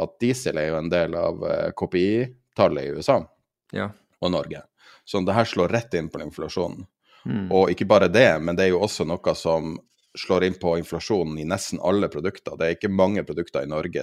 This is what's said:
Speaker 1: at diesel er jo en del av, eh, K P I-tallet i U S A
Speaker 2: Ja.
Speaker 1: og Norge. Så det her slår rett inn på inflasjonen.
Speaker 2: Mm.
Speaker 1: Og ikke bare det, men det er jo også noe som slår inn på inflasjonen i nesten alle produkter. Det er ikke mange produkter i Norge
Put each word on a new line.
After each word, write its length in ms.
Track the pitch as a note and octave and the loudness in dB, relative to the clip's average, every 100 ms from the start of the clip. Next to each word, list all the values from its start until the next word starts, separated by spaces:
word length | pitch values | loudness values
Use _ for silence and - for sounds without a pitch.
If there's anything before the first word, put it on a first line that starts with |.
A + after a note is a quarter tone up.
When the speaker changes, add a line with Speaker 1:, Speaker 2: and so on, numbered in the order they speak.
Speaker 1:
at 160 | D#2+ - | -2 -2
diesel 380 | A#2+ B2 E2 D#2 | 0 0 -2 -2
er 120 | D#2 | -2
jo 80 | D#2+ | -2
en 120 | E2 | 0
del 260 | F2 E2 E2+ | 0 0 0
av, 280 | E2+ E2+ F2 | -2 -2 -2
eh, 220 | D#2+ E2 | -2 -2
K 160 | - F2 | -4 -2
P 100 | F2+ F#2+ A2 | 2 2 2
I-tallet 600 | B2+ - _ - F#2 D2 | -2 -8 _ 2 2 2
i 100 | C#2 | -4
U 60 | D2 | -2
S 100 | G#2+ | 2
A 160 | B2 D#2+ _ _ _ _ | 2 0 _ _ _ _
Speaker 2:
Ja. 160 | G2 G2+ - _ _ | -8 -8 -10 _ _
Speaker 1:
og 100 | F2+ | -2
Norge. 300 | E2+ C#2+ D2 - _ - - - | -2 -4 -10 -16 _ -20 -20 -6
Så 160 | G2+ | -2
det 120 | F2+ G#2 | 0 2
her 100 | A2 | 2
slår 240 | - F2 | 0 0
rett 240 | G#2 - | 0 -2
inn 140 | F2 D#2 | -4 -4
på 80 | D#2+ | -8
inflasjonen. 720 | D2 - D#2 - F2 - F#2+ _ _ _ - | -10 -10 -8 -4 -6 -6 -16 _ _ _ -6
Speaker 2:
Mm. 240 | A#2 F#2+ | -6 2
Speaker 1:
Og 180 | F#2+ F#2 | 4 4
ikke 160 | F2+ G2 | 2 4
bare 220 | G2 F#2 | 4 6
det, 320 | G2+ B2 D#2+ | 6 6 4
men 140 | E2 F2 | 0 2
det 100 | F#2+ | 2
er 40 | |
jo 80 | F2+ | 2
også 240 | G#2 - D#2+ | 0 -2 -4
noe 300 | F2 F2 D#2 | -2 -2 -2
som 400 | F2 E2 D#2+ - - _ _ - | 0 0 -2 -10 -14 _ _ -8
slår 280 | - F#2 F#2 | 0 2 2
inn 80 | F2+ | 0
på 140 | F2 E2+ | -2 -2
inflasjonen 580 | D#2+ F2 - G#2 D#2 D#2 | -2 -6 -2 -2 -2 -4
i 80 | D#2 | -4
nesten 320 | G2 - - | -4 -4 -4
alle 240 | F2+ G2+ E2+ | 0 0 0
produkter. 480 | D2 F2 - - D#2 | -2 -6 -6 -10 -4
Det 80 | E2 | -2
er 80 | |
ikke 160 | E2+ G#2 | -2 -2
mange 320 | F#2+ F#2 G2+ | 2 2 2
produkter 380 | D2+ D#2 E2+ C2+ | -4 -6 -4 -4
i 80 | C#2+ | -4
Norge 320 | D2+ E2+ D2+ | -4 -4 -6